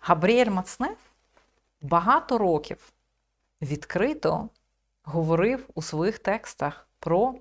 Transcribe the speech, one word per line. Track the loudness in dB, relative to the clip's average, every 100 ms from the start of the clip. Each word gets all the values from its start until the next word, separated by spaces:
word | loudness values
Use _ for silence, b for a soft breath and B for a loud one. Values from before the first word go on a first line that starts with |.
Габріель | 2 2 4 4 4
Мацнеф | 0 -4 -6 -6 -6 _ _ _ _ _ _ _ _
багато | 0 0 4 2 2 0
років | 2 0 -2 -14 -14 _ _ _ _ _ _ _
відкрито | -6 -6 -4 -2 0 0 -2 -2 -6 _ _ _ _ _
говорив | -6 -2 0 2 2 0 -6 -12
у |
своїх | -8 -2 -2 -2
текстах | -2 -2 -4 -4 -4 -4 _ _
про | 0 2 2 -2